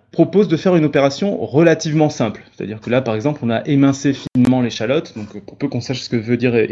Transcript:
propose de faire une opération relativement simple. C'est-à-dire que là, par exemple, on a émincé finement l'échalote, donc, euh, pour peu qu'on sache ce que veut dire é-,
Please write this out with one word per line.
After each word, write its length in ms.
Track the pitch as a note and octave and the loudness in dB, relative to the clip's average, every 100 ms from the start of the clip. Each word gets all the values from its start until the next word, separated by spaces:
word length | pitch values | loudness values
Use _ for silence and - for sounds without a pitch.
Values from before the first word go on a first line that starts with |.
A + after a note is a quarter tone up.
| _ | _
propose 360 | - E3+ F#3+ F#3+ | 0 2 2 2
de 100 | D#3+ | 2
faire 180 | F#3+ F3+ | 2 2
une 100 | D3+ | 2
opération 520 | C#3+ C#3 C3+ G3+ - | 2 0 0 -4 -4
relativement 720 | A2+ C#3 E3+ D#3 D#3+ D3+ D3+ | -2 4 4 2 0 0 0
simple. 320 | - A#2+ - - - | 0 -4 -4 -14 -12
C'est-à-dire 240 | F#2+ G#2+ | -10 -10
que 80 | A#2 | -2
là, 100 | A#2+ | -2
par 140 | B2 | 0
exemple, 280 | G#2+ G#2+ - | -2 -2 -2
on 80 | A#2 | -2
a 120 | A2+ - | -2 0
émincé 460 | C#3+ C#3 C3+ C#3+ | 2 4 2 -2
finement 460 | C3+ - B2+ B2 B2+ | -2 -4 2 4 4
l'échalote, 540 | A#2+ - A2+ D3 F3 A2+ | 0 -2 -2 -2 -2 -12
donc, 120 | G#2 G#2 | -12 -14
euh, 40 | - | -18
pour 100 | - | -8
peu 120 | C#3+ | -6
qu'on 140 | A#2+ | -6
sache 180 | - B2+ | -6 -8
ce 80 | - | -4
que 60 | A#2+ | -4
veut 200 | A2 B2 | -2 0
dire 200 | B2+ A#2 | 2 2
é-, 100 | A2 | 2